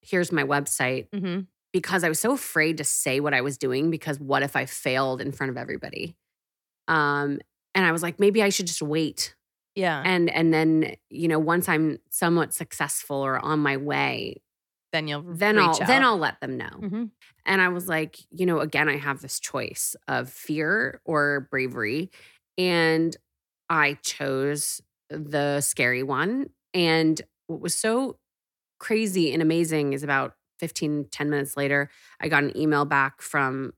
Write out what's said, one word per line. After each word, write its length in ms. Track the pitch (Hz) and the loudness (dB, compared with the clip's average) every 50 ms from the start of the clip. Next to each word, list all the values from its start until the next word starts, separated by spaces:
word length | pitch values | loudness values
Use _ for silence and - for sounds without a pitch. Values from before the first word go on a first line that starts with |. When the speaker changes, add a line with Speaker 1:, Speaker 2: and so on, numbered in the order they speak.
Speaker 1:
"Here's 300 | _ - - 180 175 160 | _ 0 0 0 0 2
my 120 | 175 156 139 | 0 0 2
website," 640 | 135 143 143 143 143 - - 135 127 131 131 - _ | 2 0 0 0 -2 -2 -2 0 0 0 -2 -6 _
Speaker 2:
Mm-hmm. 320 | - 202 185 185 175 190 190 - _ _ _ _ | -8 -6 -4 -4 -4 -4 -6 -8 _ _ _ _
Speaker 1:
because 320 | - 185 - - 180 185 170 | -4 -4 -2 0 0 0 2
I 60 | 170 | 2
was 100 | 156 - | 0 0
so 120 | - 220 277 | 0 0 0
afraid 440 | 262 - - - 165 156 160 165 | 0 -4 -4 0 0 2 2 0
to 60 | 147 147 | -2 -2
say 360 | - - - - 143 131 135 | -2 -2 0 0 0 0 0
what 140 | 147 147 143 | 0 2 0
I 80 | 127 | 0
was 160 | 123 143 139 | 0 -2 -4
doing 320 | - - 131 127 135 151 165 | -2 -2 -2 0 0 0 0
because 300 | 165 156 - 160 143 139 | 0 -2 -4 -6 -6 -6
what 240 | 147 135 139 135 139 | -2 0 0 0 0
if 120 | 135 - | 0 -2
I 100 | 135 127 | -2 -4
failed 520 | 127 - - - 139 127 131 135 135 131 127 | -4 -8 -6 -4 -2 0 0 0 0 -2 -4
in 100 | - 139 | -4 -8
front 180 | 131 - 139 131 | -6 -4 -6 -6
of 80 | 123 | -6
everybody? 580 | 123 123 - - - - - - - - 170 170 _ _ _ _ _ _ _ _ _ _ _ _ _ _ | -8 -8 -10 -10 -10 -10 -12 -12 -10 -12 -12 -12 _ _ _ _ _ _ _ _ _ _ _ _ _ _
Um, 520 | - 165 156 147 143 143 143 143 143 143 - - _ _ _ _ _ _ | 0 2 2 4 2 2 0 0 -2 -4 -6 -8 _ _ _ _ _ _
and 100 | 190 190 | 2 4
I 80 | 170 | 4
was 120 | 165 165 165 | 2 2 -2
like, 160 | 170 160 - | -4 0 4
"Maybe 240 | 202 202 196 220 208 | 4 6 6 6 4
I 60 | 202 | 4
should 180 | 190 - 190 | 2 0 -2
just 160 | 170 165 - 160 | -2 -4 -4 -2
wait." 520 | 147 151 160 160 147 - - - - - _ _ _ _ _ _ _ _ | -2 0 0 0 -2 -2 -4 -6 -6 -6 _ _ _ _ _ _ _ _
Speaker 2:
Yeah. 300 | 196 190 175 160 143 - | -2 0 0 0 0 0
Speaker 1:
And, 240 | 185 185 180 170 170 | 2 2 4 2 2
and 240 | - - 165 165 160 | 2 2 4 4 4
then, 420 | 156 160 160 160 156 156 - - - _ _ | 4 4 4 4 4 2 0 -4 -12 _ _
you 180 | - - 165 | -8 -2 0
know, 120 | 165 160 156 | 2 2 2
once 280 | 160 156 165 180 175 | 2 2 2 2 2
I'm 300 | - 170 156 160 156 143 - _ _ | 2 2 2 2 0 -2 -4 _ _
somewhat 420 | - - 185 170 170 170 156 151 - | -4 0 2 2 4 2 2 0 -4
successful 600 | - 165 - - - 151 139 - - - - 143 | -8 -8 -10 -4 -4 -4 -4 -4 -6 -6 -4 -4
or 220 | 139 135 135 131 135 - | -2 -2 0 -2 -2 -2
on 140 | 147 156 151 | 0 0 2
my 180 | 147 143 139 | 2 2 0
way, 680 | 135 139 147 143 139 139 135 127 - - - - - _ _ _ _ _ _ _ _ _ _ | 0 -2 -2 0 0 0 -2 -2 -4 -8 -10 -10 -14 _ _ _ _ _ _ _ _ _ _
Speaker 2:
Then 160 | - 160 156 | -4 -4 -2
you'll 160 | 151 147 143 151 | -2 -6 -6 -8
Speaker 1:
then 320 | 180 170 160 196 208 214 | -10 -4 0 2 4 6
Speaker 2:
reach 100 | 214 190 175 165 - | 6 6 6 4 2
Speaker 1:
I'll, 60 | - | 4
then 160 | 208 254 269 269 | 4 4 4 6
Speaker 2:
out. 60 | 247 | 4
Speaker 1:
I'll 80 | 220 185 | 4 2
let 200 | 156 131 - _ | 0 -2 -2 _
them 180 | - 127 131 | -8 -8 -6
know. 120 | 123 - - - - | -8 -8 -10 -12 -10
Speaker 2:
Mm-hmm. 240 | 202 202 175 220 240 214 _ _ - - _ _ _ | -8 -6 -4 -4 -6 -6 _ _ -20 -20 _ _ _
Speaker 1:
And 120 | - 190 190 185 | 0 2 4 4
I 60 | 180 | 2
was 180 | 180 175 175 | 2 -2 -4
like, 300 | 190 165 160 156 156 - - - _ | -2 -2 -2 -2 -4 -8 -20 -20 _
you 160 | - 165 185 | -4 0 2
know, 140 | 180 170 151 | 2 2 2
again, 280 | 143 156 - 139 151 | 0 0 0 2 2
I 100 | 156 139 | 2 0
have 240 | 143 139 147 139 131 - | 0 -2 -4 -6 -6 -8
this 160 | 127 - - | -8 -8 -8
choice 560 | - - - 135 - - - - - - - - _ | -8 -6 -6 -6 -6 -6 -6 -6 -6 -6 -6 -8 _
of 220 | - 135 127 123 127 | -4 -4 -2 -4 -6
fear 720 | - - - - 156 156 156 156 190 214 - - - - _ | -10 -18 -6 -4 -2 -2 0 0 0 0 0 -2 -4 -8 _
or 420 | - 160 151 143 143 143 143 131 _ | -2 0 2 2 2 0 -2 -4 _
bravery. 600 | - 135 131 127 123 120 110 104 120 151 180 185 _ - - - _ _ _ _ _ - | -4 -2 -2 -2 -4 -4 -4 -2 -2 -2 -4 -6 _ -20 -20 -20 _ _ _ _ _ -2
And 580 | 180 185 175 170 165 160 160 160 165 165 160 - _ _ _ _ _ _ _ _ _ _ | 0 2 4 4 4 4 4 4 2 0 -2 -6 _ _ _ _ _ _ _ _ _ _
I 260 | 165 160 147 143 143 135 - | 2 2 2 2 0 -4 -8
chose 760 | - - - 143 139 135 131 135 143 147 147 147 - - - _ _ _ _ _ _ | -10 -6 -4 -4 -2 -2 0 0 -2 -2 -2 -4 -6 -6 -8 _ _ _ _ _ _
the 520 | 156 156 156 147 147 147 143 147 143 143 | -12 -10 -10 -4 -2 -2 0 0 0 0
scary 420 | 139 - - - 135 123 123 123 135 | 0 -2 0 2 2 2 2 0 -2
one. 480 | 135 139 131 156 190 233 269 277 - _ _ _ _ - | -2 -2 0 0 0 0 -2 -4 -6 _ _ _ _ -2
And 440 | 185 170 165 160 160 160 160 160 151 - _ _ _ _ | 0 2 4 4 4 4 4 2 2 -2 _ _ _ _
what 120 | - 165 - | -10 -10 -6
was 160 | - 175 - | -4 -4 -4
so 440 | - - 220 226 247 269 254 - _ _ _ _ _ _ _ _ _ _ _ _ _ | -2 0 0 0 0 -2 -4 -8 _ _ _ _ _ _ _ _ _ _ _ _ _
crazy 540 | - - 226 220 220 208 185 190 165 151 123 | -4 0 0 2 2 2 2 2 2 2 2
and 80 | 160 | 2
amazing 520 | 170 156 160 170 170 160 165 156 147 143 139 | 2 4 4 2 2 2 2 0 0 0 -2
is 100 | 139 151 | -2 -2
about 320 | 143 143 135 135 123 - _ _ _ _ _ | 0 0 0 0 -2 -8 _ _ _ _ _
fifteen, 480 | - 160 - - 170 151 151 147 143 - | -8 -8 -4 -4 -2 -2 -2 -2 -4 -6
ten 220 | - - 147 147 | -6 -4 -2 0
minutes 260 | 151 143 139 139 - | 0 0 0 -2 -4
later, 320 | - 143 139 143 143 143 143 _ - - - - _ | -4 -2 0 2 0 0 -2 _ -20 -20 -20 -14 _
I 80 | - | -4
got 160 | - 156 143 143 | 0 2 2 0
an 120 | 143 - | 0 -2
email 300 | - 151 156 151 143 143 | 0 0 2 2 2 2
back 380 | 143 147 139 135 135 - _ - | 2 2 2 2 2 -2 _ -14
from 500 | - - 147 139 135 131 135 135 120 - | -4 -2 0 0 0 -2 -4 -8 -8 -10